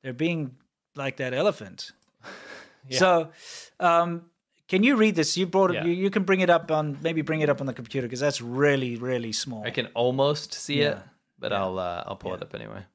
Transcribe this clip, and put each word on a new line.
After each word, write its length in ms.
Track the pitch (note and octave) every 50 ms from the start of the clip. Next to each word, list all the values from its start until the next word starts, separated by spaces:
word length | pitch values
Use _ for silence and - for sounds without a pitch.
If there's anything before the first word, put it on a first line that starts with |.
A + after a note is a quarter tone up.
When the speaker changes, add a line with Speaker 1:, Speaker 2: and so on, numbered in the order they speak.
| _
Speaker 1:
They're 100 | C3+ B2
being 440 | A#2+ D#3 E3+ E3+ D#3+ D3+ B2+ B2+ _ _ _ _ _ _ _ _
like 220 | C#3+ C#3 C3+ B2+
that 160 | - C3+ B2+ B2+
elephant. 600 | C3 E3 G#3+ - - G#2+ F#2+ F2+ - - - - _ _ _ _ _ _
Speaker 2:
<laughs> 680 | - - - - - - - - - _ _ _ C3
Yeah. 100 | B2+ C3
Speaker 1:
So, 320 | F#3 F#3 F3+ E3+ D#3+ D#3 - - - - - - - - _ _
um, 480 | F#3 F3 E3+ E3+ E3+ F3 E3+ E3+ E3+ _ _ _ _ _ _ _ _ _
can 140 | - F#3+ G#3
you 140 | B3+ C#4+
read 180 | A3+ G#3+ A3 F#3+
this? 220 | E3 D#3 D3+ - F3
You 80 | F#3
brought 240 | F3 F3 F#3+ G3 F#3
it, 40 | F3
Speaker 2:
Yeah. 100 | - D#3
Speaker 1:
you, 80 | E3+ F3
you 180 | F3+ F#3+ G3
can 140 | G3 G#3+ F#3+
bring 160 | F3+ F#3+ F#3
it 100 | F#3 F3
up 200 | F3 E3 D#3+ -
on, 280 | D#3 D#3 D3+ D3+ C#3+ C#3
maybe 220 | D3 D#3+ E3 D#3+ D3
bring 180 | D3 D#3 D#3
it 80 | D3+ D3
up 120 | C#3+ - C#3+
on 40 |
the 60 | C#3 A#2+
computer 340 | - A#2+ - - C#3 B2 A#2
'cause 120 | B2 B2
that's 200 | C#3 D3 C3+ - A#2+
really, 540 | A#2+ B2 C3 C#3+ D3 C#3+ C3+ C3 B2 A#2+
really 360 | A2+ A#2+ B2+ B2+ A#2+ A#2 A2+ G#2+
small. 320 | - - C#3 A#2+ A2 G#2+
Speaker 2:
I 60 | A#2
can 160 | A#2+ - A#2+ - -
almost 580 | A#2 A#2+ B2 B2+ C3+ C#3 C#3+ D3+ D3 - - -
see 280 | - - - C#3+ C#3+
Speaker 1:
Yeah. 80 | D3 D3
Speaker 2:
it, 80 | - G2+ - - _ _ _ _ _ _
but 140 | A#2+ A#2 G#2
Speaker 1:
Yeah. 100 | G2 G2
Speaker 2:
I'll, 160 | F#2+ F#2 F#2
uh, 260 | F2+ F2 F2 F2 -
I'll 100 | - G2+
pull 180 | - - F#2+ F#2
it 60 | F#2
Speaker 1:
Yeah. 40 | -
Speaker 2:
up 100 | - -
anyway. 280 | - - G#2+ G#2 G2+ G2 _